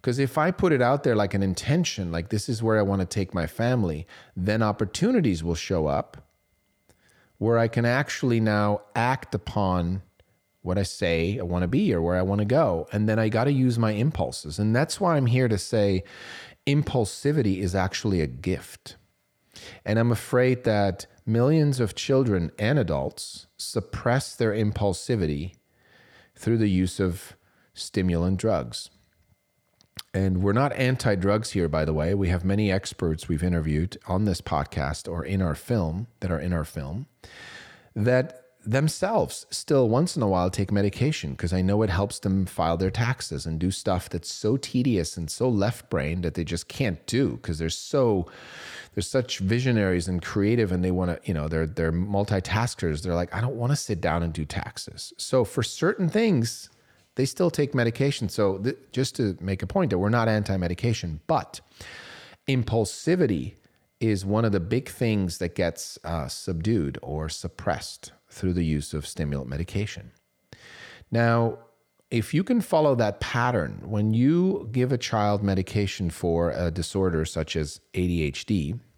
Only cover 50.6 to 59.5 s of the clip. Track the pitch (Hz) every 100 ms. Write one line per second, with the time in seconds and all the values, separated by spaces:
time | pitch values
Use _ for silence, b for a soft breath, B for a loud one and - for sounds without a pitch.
50.6 | 104 90 90 90 90 85 - 82 76 80
51.6 | 80 85 82 82 98 101 101 98 - 104
52.6 | 120 - 85 76 90 85 87 104 123 120
53.6 | 120 151 - 90 85 82 85 78 76 -
54.6 | - - - - - - - 131 117 -
55.6 | 113 - 165 - 170 208 226 147 113 -
56.6 | - b b b b - 135 - 180 160
57.6 | 143 131 117 113 139 - 113 - 101 95
58.6 | 117 139 - 127 135 - 110 85 92